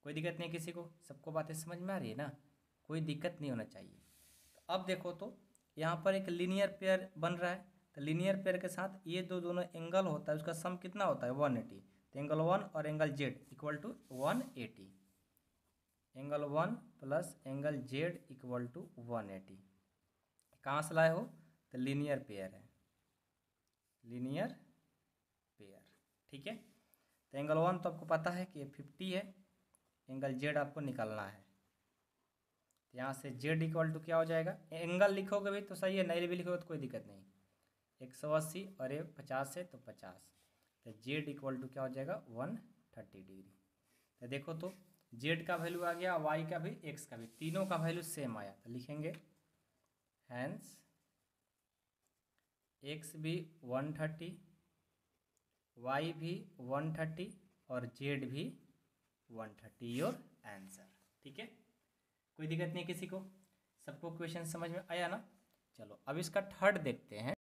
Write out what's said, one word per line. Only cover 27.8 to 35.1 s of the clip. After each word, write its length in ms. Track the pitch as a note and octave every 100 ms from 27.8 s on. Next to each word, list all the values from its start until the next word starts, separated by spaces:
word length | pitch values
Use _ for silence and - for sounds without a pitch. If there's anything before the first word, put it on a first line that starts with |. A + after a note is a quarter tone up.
| F3
आपको 160 | D#3+ D#3+
पता 240 | E3 E3
है 140 | F3+ F#3
कि 180 | D3+ C#3+
फिफ्टी 440 | C#3+ C#3+ - F#3+
है, 100 | F#3 G3+ - - _ _ _ _ _ -
Angle 260 | C3 C3+
Z 240 | B2+ C#3+ D3
आपको 220 | C#3+ D#3
निकालना 440 | C#3 B2 A2 G#2+ G2
है। 180 | G#2 - _ _ _ _ _ _ _ _ _ _ _ _ _ _
तो 40 | B2
यहाँ 140 | C3
से 160 | C3+ C#3+
Z 300 | A#2+ C#3 D#3+
equal 300 | D#3+ D#3+ D#3+
to 100 | D#3+
क्या 120 | D#3+ E3
हो 80 |
जाएगा, 320 | E3 E3 E3 G3 -
Angle 420 | D#3+ E3+ F3+ G3+